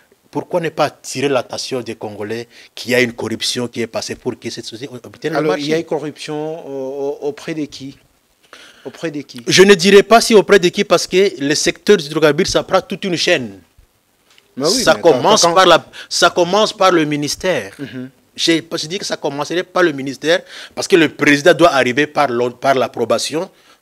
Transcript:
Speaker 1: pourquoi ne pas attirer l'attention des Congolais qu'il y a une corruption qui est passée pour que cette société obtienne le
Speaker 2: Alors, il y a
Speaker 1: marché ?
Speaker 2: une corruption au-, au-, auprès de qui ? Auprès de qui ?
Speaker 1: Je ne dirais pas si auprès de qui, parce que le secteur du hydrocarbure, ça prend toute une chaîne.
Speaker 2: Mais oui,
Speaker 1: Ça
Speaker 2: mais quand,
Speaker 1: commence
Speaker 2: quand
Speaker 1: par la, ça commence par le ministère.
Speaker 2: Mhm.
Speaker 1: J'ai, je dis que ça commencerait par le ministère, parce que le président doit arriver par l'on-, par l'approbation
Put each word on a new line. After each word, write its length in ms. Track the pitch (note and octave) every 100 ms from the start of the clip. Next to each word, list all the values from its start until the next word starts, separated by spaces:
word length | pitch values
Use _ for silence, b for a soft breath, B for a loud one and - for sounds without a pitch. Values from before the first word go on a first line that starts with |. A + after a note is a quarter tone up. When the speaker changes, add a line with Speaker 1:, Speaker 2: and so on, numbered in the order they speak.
| b _ _
Speaker 1:
pourquoi 300 | D3 - F3+
ne 100 | E3
pas 160 | - D3
attirer 440 | - - C3 C#3
l'attention 500 | B2+ A2 G#2+ - C3
des 160 | A2 G#2+
Congolais 520 | A2 G#2 G#2 A#2 A#2 B B -
qu'il 160 | G#2+
y 40 | B2
a 60 |
une 120 | A#2+
corruption 540 | A2+ A2+ A2+ - B2 A#2+
qui 120 | A#2+
est 60 | A2+
passée 280 | G#2+ - A2
pour 220 | C3 A2+
que 120 | A#2
cette 160 | A#2+ -
société 280 | A2+ C#3 B2
obtienne 300 | A2 G#2 D3
le 60 | E3
Speaker 2:
Alors, 180 | D3+ D3
il 60 |
y 40 | C#3+
a 20 |
Speaker 1:
marché ? 100 | D#3+
Speaker 2:
une 60 | E3
corruption 800 | D#3+ D3+ C#3 - D3+ D#3 E3 C#3
au-, 400 | C#3 C3 C#3+ C#3 D3+
au-, 60 | C#3+
auprès 280 | C#3+ - D#3
de 100 | C#3+
qui ? 320 | - C3+ - _ _ _ _ _ B B B C#3
Auprès 240 | - E3
de 120 | D3
qui ? 200 | C3+ B2 -
Speaker 1:
Je 160 | D#3
ne 100 | F#3+
dirais 300 | G3+ F#3 G3
pas 160 | - A3+
si 140 | - A3
auprès 240 | E3+ G3
de 80 | F3
qui, 160 | G3+
parce 240 | G3 E3+ -
que 340 | F3+ G3 -
le 140 | C#3 C#3+
secteur 420 | - - - G3+
du 60 |
hydrocarbure, 420 | D3 D#3 D3+ D3 E3
ça 140 | D#3+
prend 180 | - F#3+
toute 220 | - G3 G3+
une 100 | E3
chaîne. 460 | - E3 A#2 G2 E2 _ _ _ _ _ _ _ _ -
Speaker 2:
Mais 100 | D3
oui, 160 | B3+
Speaker 1:
Ça 100 | F#3 D3+
Speaker 2:
mais 60 |
quand, 120 | E3+
Speaker 1:
commence 280 | B2+ D#3 G#3
Speaker 2:
quand 100 | E3+
Speaker 1:
par 120 | E3+ F#3
la, 240 | D#3 - B B
ça 200 | - F3
commence 440 | F3+ F3 G3+ G#3+
par 180 | - F#3+
le 140 | F3 D3+
ministère. 680 | D3 D3 - F#3+ D3+ G2 -
Speaker 2:
Mhm. 300 | C3+ B2+ B2+ - _ -
Speaker 1:
J'ai, 280 | - E3 D#3+
je 140 | E3 D3+
dis 140 | G3
que 60 | -
ça 120 | F3+
commencerait 460 | D#3 C#3+ D3 E3+
par 180 | F3+ F#3
le 100 | F3
ministère, 520 | C#3 C3+ B2 D3 F3+ B B B -
parce 120 | -
que 80 | F3
le 140 | D3+
président 460 | - D3 C#3+ D#3+ D3+
doit 180 | E3+
arriver 320 | C#3 B2 B2 D3
par 220 | D3+ C#3+
l'on-, 240 | A#2+ B2
par 240 | A#2+ C3+ C3+
l'approbation 720 | A2+ - A2+ A2+ - D3 F#3 b b b